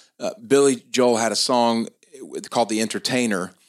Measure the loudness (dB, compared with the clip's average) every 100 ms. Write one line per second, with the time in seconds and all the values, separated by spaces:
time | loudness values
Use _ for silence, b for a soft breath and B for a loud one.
0 | B -10 -10 -8 0 4 4 2 _ 2
1 | 2 4 0 0 0 2 2 0 -4 _
2 | _ -20 -12 -12 -4 -2 0 0 -2 -4
3 | -4 -2 0 -2 -6 _